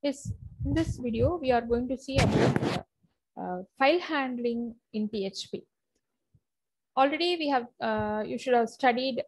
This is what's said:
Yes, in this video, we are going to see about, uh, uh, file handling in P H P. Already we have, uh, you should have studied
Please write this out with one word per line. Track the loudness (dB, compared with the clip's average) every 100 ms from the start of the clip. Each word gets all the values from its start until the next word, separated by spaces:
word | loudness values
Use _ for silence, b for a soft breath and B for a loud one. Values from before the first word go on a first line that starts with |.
Yes, | -2 -4 -8 -10 -12 -6 -2
in |
this | 0 0 -2
video, | -4 2 2 2
we | 2
are | 2
going | 2 -2 -2
to | -6
see | -2 2
about, | 4 4 4 4
uh, | 0 -2 -6 _ _ _ _ -10
uh, | -8 -8 -10 _
file | 4 4
handling | 0 -4 -2 -2 -2 -2 -6 -10 _
in | -4 -4
P | -2 -4
H | -6 -10
P. | -10 -12 _ _ _ _ _ _ _ _ _ _ _ _ 2
Already | 2 4 0 0
we | 0
have, | 0 -2 _
uh, | -2 -2 -2 -4 -4
you | -6
should | 2
have | 2 2
studied | 2 2 2 0 -4